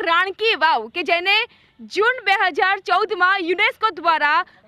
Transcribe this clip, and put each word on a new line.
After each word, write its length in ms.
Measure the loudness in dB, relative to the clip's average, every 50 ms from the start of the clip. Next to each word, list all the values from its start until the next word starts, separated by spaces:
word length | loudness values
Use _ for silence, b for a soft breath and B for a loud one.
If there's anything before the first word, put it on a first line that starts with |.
| 0
રાણકી 500 | 0 0 0 0 -2 -4 -2 -2 -2 0 2 2
વાવ, 240 | 0 0 0 -2 -6 -8
કે 80 | -6 -2
જેને 320 | -2 -2 0 0 0 0 0 0 -2 b b b b b b
જૂન 440 | -20 -8 -4 0 0 0 0 0 0
બે 140 | 0 0 0
હજાર 380 | 0 0 0 0 0 0 0 -2 -2 0
ચૌદમાં 500 | 0 0 0 0 0 0 2 2 2 0 0 -2
યુનેસ્કો 420 | -2 0 0 0 0 -2 -2 -4 -4 -2
દ્વારા 400 | 0 0 2 2 2 2 2 0 -2 b b b b